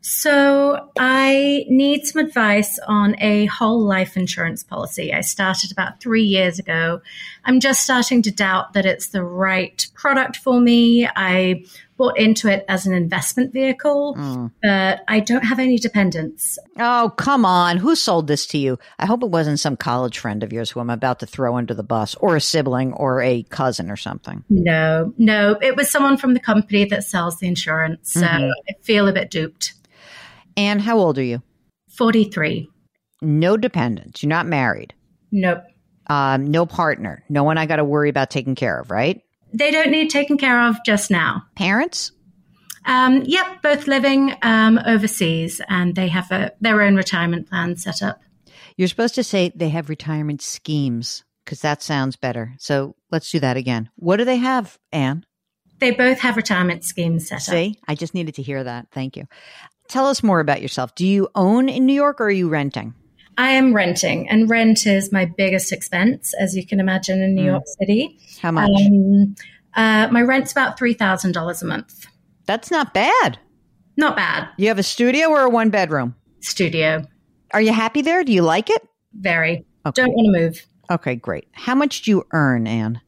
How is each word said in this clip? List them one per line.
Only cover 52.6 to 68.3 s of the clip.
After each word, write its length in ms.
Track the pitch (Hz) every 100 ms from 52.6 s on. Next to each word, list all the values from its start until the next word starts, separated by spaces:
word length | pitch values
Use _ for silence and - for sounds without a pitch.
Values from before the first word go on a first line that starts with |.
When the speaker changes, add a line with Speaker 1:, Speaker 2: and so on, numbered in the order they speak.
| - 143 139 - _
Speaker 2:
let's 200 | 165 -
do 100 | 170
that 180 | 135 123
again. 320 | 127 120 113 -
What 200 | 170 202
do 80 |
they 140 | 240 254
have, 400 | 254 262 208 _ _
Anne? 360 | 160 131 151 - _ _ _ _ _
Speaker 1:
They 100 | 254
both 300 | 247 254 262
have 180 | 254 220
retirement 440 | 220 185 180 170
schemes 460 | - - 170 165 160
set 80 | -
up. 180 | -
Speaker 2:
See, 240 | 175 185 208 -
I 80 |
just 200 | 151 170
needed 200 | 185 165 143
to 60 |
hear 220 | 135 135
that. 220 | 127 120 120
Thank 280 | - 135 -
you. 100 | 135 - - - - _ _
Tell 200 | - 277
us 120 | 269
more 200 | 226 180
about 220 | 151 143
yourself. 340 | 131 - 127 -
Do 100 | 180
you 220 | 196 190 -
own 320 | 185 226 269
in 180 | 254 262
New 60 |
York 280 | 277 285 285
or 40 |
are 60 | 220
you 180 | 196 175
renting? 440 | 151 143 127 113 - _ _ _ -
Speaker 1:
I 120 | 254
am 220 | 262 262
renting, 560 | 214 180 175 175 170 -
and 220 | 214 220
rent 340 | 226 226 220
is 280 | - 196 196
my 140 | 196 180
biggest 460 | 175 190 185 -
expense, 600 | - - 180 208 262 - -
as 160 | 190 185
you 100 | 180
can 140 | 202
imagine, 420 | 190 190 190 190
in 140 | 190 190
New 60 |
Speaker 2:
Mm. 40 | 190
Speaker 1:
York 160 | 185 - -
City. 400 | 196 214 294 _ _